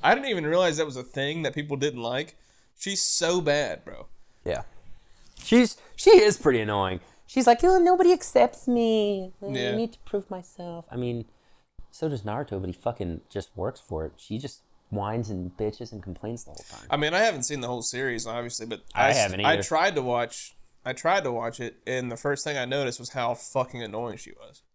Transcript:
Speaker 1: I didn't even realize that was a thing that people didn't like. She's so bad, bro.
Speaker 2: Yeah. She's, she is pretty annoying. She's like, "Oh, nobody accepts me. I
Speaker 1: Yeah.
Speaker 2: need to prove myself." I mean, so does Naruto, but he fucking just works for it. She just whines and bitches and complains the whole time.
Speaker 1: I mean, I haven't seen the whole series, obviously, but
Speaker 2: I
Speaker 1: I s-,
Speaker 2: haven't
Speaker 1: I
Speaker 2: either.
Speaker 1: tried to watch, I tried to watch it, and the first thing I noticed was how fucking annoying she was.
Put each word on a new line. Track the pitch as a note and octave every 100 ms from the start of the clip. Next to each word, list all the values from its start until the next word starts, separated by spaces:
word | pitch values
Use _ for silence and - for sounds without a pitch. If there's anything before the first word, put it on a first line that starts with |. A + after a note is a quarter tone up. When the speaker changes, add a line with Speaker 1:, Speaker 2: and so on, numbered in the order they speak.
Speaker 1:
I | C#3+
didn't | B3 C#4
even | F#3+ D3+
realize | E3+ F3+ D3+
that | D#3
was | B2+
a |
thing | B2+ C#3 C#3 E3
that | D3
people | D3 D3 C#3+
didn't | D3 B2
like. | A#2 B2+ D#3+ - _ _ _ _
She's | - G3
so | - - E3+ F3+
bad, | D3+ D3 C3 D#2
bro. | - A#1 - - - _ -
Speaker 2:
Yeah. | C2 - - - - _ - - -
She's, | - A#3 A#3+ - -
she | - -
is | F#4+ G#3 -
pretty | D#3 B2
annoying. | G#2+ G#2 F#2+ F2+ - _ -
She's | C4 A#3+
like, | A#3+
"Oh, | F4+ F#4
nobody | F4 F4+ F4+
accepts | F4+ - - B3 - -
me. | A#3+ A3+ A3 G#3 G3 F#3 -
I | G3+
Speaker 1:
Yeah. | B2+ B2 A3
Speaker 2:
need | A#3
to | - -
prove | G3+ F#3+
myself." | F#3 F3+ - F3 E3+ -
I | B2
mean, | B2 A#2+ A2+ _ _ _ _ - -
so | - D#3+
does | C3+
Naruto, | G2+ A2+ D3 G2
but | F#2
he |
fucking | F2+ - A#2 F2+ E2 _
just | G2+ - -
works | G2 -
for | - D#2+
it. | D#2+ _
She | - A2+
just | C#3 - _ _ _
whines | G#2 G2+ A#2 A2
and | F#2+ F2+ -
bitches | G#2+ - A#2
and | A2
complains | F#2+ F2 G#2+ A#2+
the | -
whole | - -
time. | - -
Speaker 1:
I | C#3+
mean, | D3+
I | F3
haven't | A3+ D#3
seen | B2 D3
the | B2
whole | B2
series, | A2+ B2 C3+ A#2 A2+
obviously, | A#2 A#2+ - A2+
but | A2+ -
Speaker 2:
I | - C3
Speaker 1:
I |
s-, | C3
Speaker 2:
haven't | G#2 F#2+
Speaker 1:
I | A#2
Speaker 2:
either. | E3
Speaker 1:
tried | F#3+ D#3+ F#3+
to | D#3+
watch, | B2+ A#2+ A#2 - - - - _
I | B2+
tried | B2 D#3+ G3
to | D3
watch | A#2+ A#2 A2+
it, | A#2+ - -
and | B2+ B2
the | A#2
first | D3 C#3
thing | D#3 C#3+
I | B2
noticed | C3+ C3 -
was | A#2+
how | C3+ A#2+
fucking | A#2+ - C3+ B2+ A#2+
annoying | A2+ G#2+ A#2+ G2+
she | -
was. | - A#2 - _